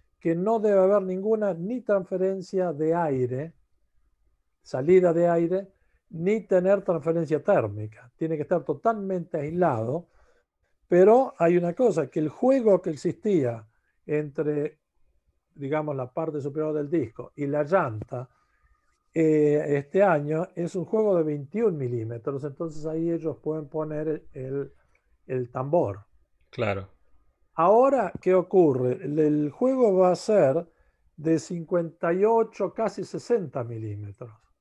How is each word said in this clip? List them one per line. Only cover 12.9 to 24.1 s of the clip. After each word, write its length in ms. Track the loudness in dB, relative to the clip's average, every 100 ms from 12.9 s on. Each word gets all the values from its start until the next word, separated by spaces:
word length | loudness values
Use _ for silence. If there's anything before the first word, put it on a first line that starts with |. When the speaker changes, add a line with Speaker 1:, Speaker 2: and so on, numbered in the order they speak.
Speaker 1:
existía 760 | -6 -6 -4 0 0 0 -4 -14 _ _ _ -6
entre, 720 | -6 -6 -4 -4 -2 -6 -10 _ _ _ _ _ _ _
digamos, 400 | -12 -6 -4 -4
la 160 | -6 -6
parte 300 | -6 -6 -6
superior 340 | -8 -6 -4
del 160 | -4 -4
disco 420 | -4 -4 -10 -18 -8
y 100 | -4
la 160 | -2
llanta, 680 | 0 0 0 -6 -10 -10 -12 _ _ _ _ _ _ _ _
eh, 640 | 0 2 4 4 2 0 -2
este 260 | 0 2
año 460 | 4 2 0 -4 -4 -6
es 180 | -6
un 100 | -6
juego 320 | -4 -2 2 2
de 60 |
veintiún 540 | 0 -4 -6 -2 -2 -2
milímetros, 680 | -4 -4 -6 -8 -8 -8
entonces 440 | -8 -10 -10 -8 -8
ahí 240 | -4 -4
ellos 260 | -4 -6 -8
pueden 280 | -8 -8 -8
poner 560 | -8 -6 -6 -6